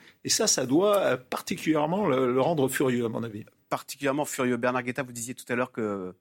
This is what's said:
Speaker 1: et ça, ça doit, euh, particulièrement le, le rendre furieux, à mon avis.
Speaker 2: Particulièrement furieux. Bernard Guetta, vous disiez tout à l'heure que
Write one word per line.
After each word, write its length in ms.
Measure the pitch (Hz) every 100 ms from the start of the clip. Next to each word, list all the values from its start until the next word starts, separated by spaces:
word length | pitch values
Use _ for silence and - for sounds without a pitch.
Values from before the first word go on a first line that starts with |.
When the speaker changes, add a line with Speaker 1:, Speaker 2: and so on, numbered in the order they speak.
| - _
Speaker 1:
et 60 | -
ça, 180 | - 214
ça 180 | - 127
doit, 320 | 147 208 202
euh, 180 | 139 127
particulièrement 880 | - - - 190 156 156 151 185 196
le, 260 | 131 127
le 80 | 127
rendre 280 | 131 165 131
furieux, 360 | - 131 120 117
à 40 |
mon 140 | 113
avis. 200 | 113 104 - _ -
Speaker 2:
Particulièrement 560 | 135 - - 139 139 143
furieux. 320 | - 123 120
Bernard 260 | 123 127
Guetta, 180 | 123 123
vous 100 | 131
disiez 220 | 117 117
tout 120 | 120 -
à 60 | 120
l'heure 160 | 123
que 420 | - 107 98 92 92